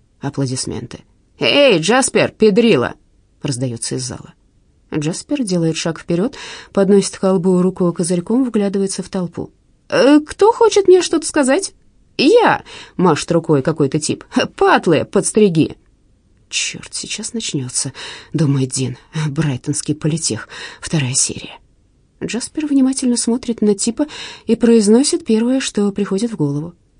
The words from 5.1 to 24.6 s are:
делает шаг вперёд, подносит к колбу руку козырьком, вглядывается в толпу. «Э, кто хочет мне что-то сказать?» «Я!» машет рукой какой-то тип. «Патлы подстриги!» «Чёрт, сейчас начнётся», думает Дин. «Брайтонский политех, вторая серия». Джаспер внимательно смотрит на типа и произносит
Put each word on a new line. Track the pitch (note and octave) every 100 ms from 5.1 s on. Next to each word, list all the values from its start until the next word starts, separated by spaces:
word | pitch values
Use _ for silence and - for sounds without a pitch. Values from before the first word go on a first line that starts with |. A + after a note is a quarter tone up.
| - - D4
делает | G#3 F3 E3 D#3+
шаг | E3 D#3+
вперёд, | - E3+ B3 - - - -
подносит | G3+ G3 G3+ G3 -
к |
колбу | F#3+ F#3+ F#3 F3+
руку | F#3 F#3 F3
козырьком, | E3+ E3+ F3 F3 B3 B3+
вглядывается | G#3+ G3+ G3 F#3+ -
в | F#3
толпу. | F#3+ F3 - - _ _ _ -
«Э, | D#3 A#3+ D4+
кто | D4+ - G4+
хочет | - A4+ G#4 G4
мне | F#4
что-то | E4+ E4 -
сказать?» | D#4 B3+ D#4 - - _ _ _ -
«Я!» | C4 A#4 D#4 C#3+ - - - -
машет | F3+ D3 -
рукой | E3+ E3 C#3+
какой-то | D3 D#3 C#3 D3+
тип. | - - - - - -
«Патлы | G4 C#4+ F#3 D#3
подстриги!» | - G3 F3 A3 G#3 D#3+ - - _ _ _ _ _ _ _
«Чёрт, | - - - -
сейчас | - - - G#3+
начнётся», | A3+ - D3 B2+ - C3+ - - - -
думает | D3+ D3 C#3 C3
Дин. | C3 B2+ B2 _ D#3 D#3
«Брайтонский | C#3 D3+ A#2+ - C#3 - D3+
политех, | D#3 D#3 - G#2 - - - -
вторая | - D#3+ B2+ C3+
серия». | - - - - _ _ _ _ _ -
Джаспер | D#3+ A3 - - D4+
внимательно | C#4 C4 C4 B3 A#3+
смотрит | - B3 - A3+
на | G#3
типа | G3+ A#3 A3+ D4+ - - - -
и |
произносит | A3+